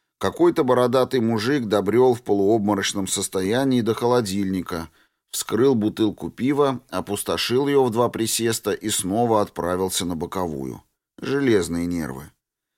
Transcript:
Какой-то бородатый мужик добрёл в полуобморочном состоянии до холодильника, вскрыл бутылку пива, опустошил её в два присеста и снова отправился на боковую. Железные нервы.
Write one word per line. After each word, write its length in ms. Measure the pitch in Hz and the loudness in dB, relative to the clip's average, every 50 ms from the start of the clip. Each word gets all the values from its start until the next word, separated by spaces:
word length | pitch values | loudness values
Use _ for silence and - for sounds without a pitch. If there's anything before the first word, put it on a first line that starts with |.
| _ _ _ _ | _ _ _ _
Какой-то 440 | 101 95 - - 170 175 160 165 | -4 -4 0 2 2 4 4 2
бородатый 580 | 139 127 123 123 123 123 120 131 127 123 135 127 | 2 2 4 4 4 4 4 2 2 2 0 0
мужик 440 | 113 113 117 104 107 127 147 139 113 | 0 0 0 0 0 0 0 0 0
добрёл 500 | 98 107 104 95 101 104 123 127 127 120 | 0 0 0 2 2 4 4 4 4 4
в 80 | 117 | 2
полуобморочном 880 | - - 101 101 98 101 117 113 101 104 104 101 95 - - 101 95 92 | 0 0 2 2 4 4 4 4 2 0 0 0 -2 -4 -4 -4 -4 -4
состоянии 720 | - 101 92 - - 95 92 98 113 131 139 135 127 123 | -4 -4 -4 -4 -4 -2 -2 0 0 0 2 2 2 2
до 140 | 107 113 107 | 2 0 0
холодильника, 920 | - 120 120 123 123 110 95 95 101 101 95 95 90 82 - 90 82 80 - _ _ _ _ _ _ _ _ | 0 2 2 2 2 0 0 -2 -2 -2 -2 -2 -4 -4 -6 -8 -8 -8 -10 _ _ _ _ _ _ _ _
вскрыл 420 | - - - - - 110 131 139 127 | -10 -8 -6 -2 0 2 4 4 4
бутылку 560 | 110 104 107 98 - 110 104 - - - 80 | 2 0 -2 0 0 0 -2 -2 -4 -10 -12
пива, 500 | - - 117 139 143 139 147 135 127 120 - _ | -6 -4 -2 0 2 2 2 0 0 -4 -10 _
опустошил 760 | 92 92 87 - 104 - - - 85 85 - - 120 131 143 | -8 -8 -6 -4 -6 -6 -4 -4 -4 -2 -2 0 0 0 0
её 160 | 143 143 139 127 | 2 2 2 2
в 60 | 120 | 2
два 180 | 104 120 120 117 | 2 0 0 0
присеста 640 | - 101 113 110 - - 113 113 110 - - 104 | 0 -2 -2 -2 -2 0 0 -2 -2 -2 -2 -4
и 180 | 90 - - 107 | -4 -2 -2 -4
снова 540 | 98 - 95 90 101 117 120 117 110 104 | -4 -2 -2 -2 0 0 2 2 2 2
отправился 640 | 101 - - - - 87 92 90 95 92 - - 92 | 0 -2 -4 -6 -4 -2 -2 -2 -2 -2 -2 -4 -4
на 100 | 87 87 | -4 -4
боковую. 680 | 78 87 80 - 95 90 82 73 67 65 64 53 - - _ _ _ _ _ _ - | -6 -6 -6 -4 -4 -4 -4 -4 -6 -8 -8 -10 -12 -16 _ _ _ _ _ _ -10
Железные 680 | - - 135 143 139 123 110 95 85 80 85 85 87 | -6 -4 -2 0 2 4 4 2 2 0 -2 -4 -2
нервы. 440 | 87 87 85 76 65 65 65 - - _ _ _ _ _ _ _ _ _ | -2 -2 -4 -4 -6 -8 -12 -14 -18 _ _ _ _ _ _ _ _ _